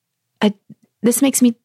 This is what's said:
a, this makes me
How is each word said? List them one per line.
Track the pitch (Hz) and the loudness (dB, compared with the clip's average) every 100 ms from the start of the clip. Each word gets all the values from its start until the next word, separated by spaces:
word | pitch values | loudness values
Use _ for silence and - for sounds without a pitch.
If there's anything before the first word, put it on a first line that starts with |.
| _ _ _ _ | _ _ _ _
a, | 208 208 _ - _ _ | -4 -4 _ -20 _ _
this | 220 240 | -4 0
makes | 277 262 | -2 2
me | 247 233 | 0 0